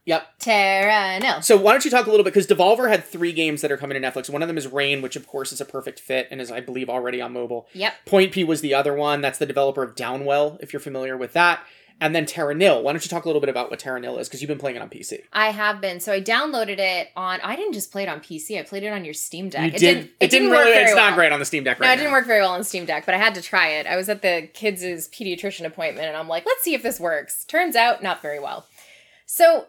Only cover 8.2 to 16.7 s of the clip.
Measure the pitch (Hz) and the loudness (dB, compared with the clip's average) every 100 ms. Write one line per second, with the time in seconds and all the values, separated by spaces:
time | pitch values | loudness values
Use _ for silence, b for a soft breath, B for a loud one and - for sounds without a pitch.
8.2 | 190 190 165 156 151 135 143 143 147 143 | 4 2 0 0 0 2 2 0 0 0
9.2 | 139 - 143 135 139 139 123 113 120 131 | -2 -2 -2 2 0 0 -4 -6 -6 -4
10.2 | 139 143 147 - 139 143 147 131 131 131 | 0 2 2 -2 -12 -12 -10 -8 -6 -6
11.2 | 123 170 175 170 B B B B 160 160 | -2 4 4 2 B B B B -2 0
12.2 | 151 - 147 151 190 - 135 160 - 170 | -2 -4 -2 4 4 4 2 -4 -4 -6
13.2 | 160 151 139 123 123 117 139 127 123 120 | -2 0 0 -2 -4 -8 -8 -8 -8 -10
14.2 | 123 135 143 143 139 120 107 - - - | -10 -10 -8 -6 -6 -8 -12 -14 -12 -12
15.2 | - 208 214 208 214 202 196 175 214 196 | -6 -2 0 0 -2 -2 -6 -6 -4 -4
16.2 | 196 233 311 254 214 | 0 -2 0 -2 -4